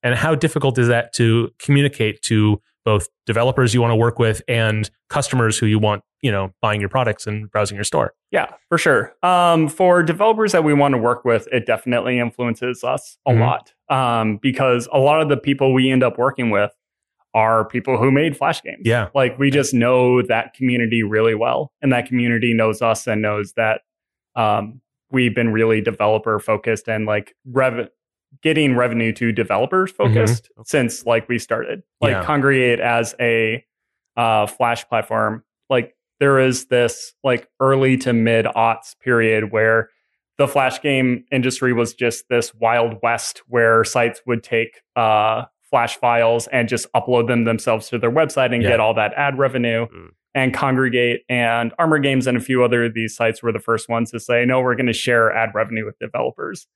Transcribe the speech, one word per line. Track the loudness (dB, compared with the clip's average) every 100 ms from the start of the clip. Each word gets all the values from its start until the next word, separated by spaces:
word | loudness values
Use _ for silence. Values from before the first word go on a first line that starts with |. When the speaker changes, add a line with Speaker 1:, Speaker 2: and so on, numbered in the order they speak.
Speaker 1:
and | -2 -2
how | 0 0
difficult | -2 0 -2 0
is | 2
that | 2 -2
to | 0 2 2 -2 _
communicate | 0 2 2 0 -4 -4
to | -2 2 2 0 _ _ 0
both | 0 -2 _ -4
developers | 0 0 2 2
you | 2
wanna | 2 2
work | 0 2
with | 0 0 -4
and | -2 0 -2 -6 _ _
customers | -6 -2 0 0 0
who | 0
you | 2
want, | 0 -2 _ _
you | -4
know, | -2 -6 _
buying | -4 -2
your | -2
products | -2 -2 -4 -8
and | -10 -6
browsing | -4 -4 -4
your | -4
store? | -2 -4 _ _
Speaker 2:
Yeah, | -4 -4 -10 _
for | -2
sure. | 2 0 -2 _
Um, | 0 2 4 2 0
for | 2 4 4
developers | 2 2 2 2 2
that | 2 2
we |
wanna | 2 2 2
work | 0 0
with, | 0 0 0
it | -4 -2
definitely | -2 0 -2 0 -2
influences | -2 -4 -6 -4 -6 -6
us | -4 -6 -8 _ 0
a |
Speaker 1:
Mm-hmm. | 2
Speaker 2:
lot, | 2 -2 -8 _ _
um, | -2 0 0 -2 -2
because | -4 0 0 0 0
a | 2
lot | 4 2
of | 2
the | 0
people | 0 0 2
we | 4 4
end | 2
up | 2 0
working | -2 0 0
with | 0 0 _ _ _ _ _ _
are | 0 2 2
people | 0 -4 -2 0
who | 2
made | 2 0 -2
Flash | -2 -4
games. | -10 -6
Speaker 1:
Yeah. | -2 -2 0 0
Speaker 2:
Like, | 0 2
we | 2
just | 2 0
know | 0 2 4 4 2
that | 2 -2 -2
community | _ -2 -2 0 0
really | 0 2 2 0
well, | -2 -2 -6 _
and | 0
that | 0 0
community | -2 0 0 0
knows | 2 0 0
us | -2 -2 -2
and | -2
knows | -2 -4 -6
that, | -2 -2 -2 _ _ _ _ _ -2
um, | 0 0 -4 -14 _ _ _
we've | 0 0
been | 0 0
really | 0 2 2
developer | -2 -2 0 0 0 -4
focused | -2 -4 -2 -4 -4
and, | -6 -2
like, | -4 -6 _ -6
rev-, | 0 0 -2 -10 _ _ _ _ _
getting | 0 2 2 2
revenue | 0 0 -2
to | -2 -2
developers | -2 -2 -2 0 0 -2
Speaker 1:
Mm-hmm. | 0 2 2
Speaker 2:
focused | 2 0 _ _ -4
since, | -2 -2 -4 0
like, | 0 0
we | -6
started. | -4 -6 -4 -10 _ _
Like, | -2
Speaker 1:
Yeah. | 0
Speaker 2:
Congregate | 0 0 2 2 2 2
as | 0 0 -2 -4
a, | 0 0 0 -4 _ _ _ _ _ -2
uh, | 0 2 0
Flash | -2 -2 -2 -2
platform, | -4 -2 -2 -2 -4 _ _ _
like, | -2 -2 _ _ _
there | 2 4
is | 2 0 -2
this, | 0 0 -2 -16 _
like, | -2 -2 -4 _
early | 0 2 2 2
to | 0
mid | 0 2 2 0
aughts | 0 0 0 -10 -10
period | -2 2 2 0 0
where | 0 2 2 -2 _ _ _ _ -2
the | 0
Flash | 2 0 -2
game | -2 0 0 -2 -2
industry | -2 -2 -2 0
was | 0 -2
just | -2 -4 -4 _
this | -2 -2 _
wild | 0 2 0 -2
west | -4 -2 -6 -14 _
where | 2 4 4
sites | 2 0 -2 -2 -4
would | -4
take, | -2 -4 -4 _ _ -2
uh, | 2 2 2 -2 -6 _ _
Flash | 0 0 -2
files | 0 2 2 0 0
and | -2 0
just | -4 -2
upload | -4 0 0 2
them | 0 0
themselves | -2 -2 -2 -4
to | -4
their | 0
website | 0 0 0 0
and | 0
Speaker 1:
Yeah. | 2
Speaker 2:
get | 2
all | 2 0
that | -2 -2
ad | -4 0
revenue. | -2 0 -2 -2 -6
Speaker 3:
Mm. | -12 -20 _ _ -2
Speaker 2:
And | -2
Congregate | -2 -2 0 0 0 0 -2 _
and | -2 0 0 -4 -2
Armor | 0 2
Games | 2 0 0
and | -2
a |
few | -2 0
other | 2 2 -2
of | -4
these | -8 -2
sites | -2 -2
were | -6
the | -4
first | -4 -4 -2
ones | -4 -4
to | -6
say, | -2 0 2
"No, | 0
we're | 0 0
gonna | -2
share | -2 0 2 2
ad | 0 -2
revenue | -2 -4 -6 -10
with | -12
developers." | -10 -6 -6 -6 -12 -12 -18